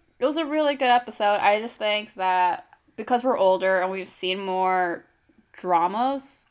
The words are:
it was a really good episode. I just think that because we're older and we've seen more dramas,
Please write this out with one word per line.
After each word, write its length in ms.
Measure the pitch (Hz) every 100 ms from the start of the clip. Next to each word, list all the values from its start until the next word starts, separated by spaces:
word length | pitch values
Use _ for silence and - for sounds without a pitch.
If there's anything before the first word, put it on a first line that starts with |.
| _ -
it 60 | 262
was 120 | 302
a 80 | 294
really 300 | 311 294 285
good 140 | 254
episode. 500 | 240 247 - 208 208
I 180 | 202 208
just 140 | 226 -
think 340 | 214 208 214 -
that 500 | 185 180 180 - - _ _ -
because 280 | 220 247
we're 140 | 254 233
older 440 | 190 185 190 190
and 100 | 185
we've 160 | 190 180
seen 300 | - 185 190
more 640 | 196 185 185 185 180 170 - _ _ _ _
dramas, 920 | - 180 170 180 208 262 277 - - -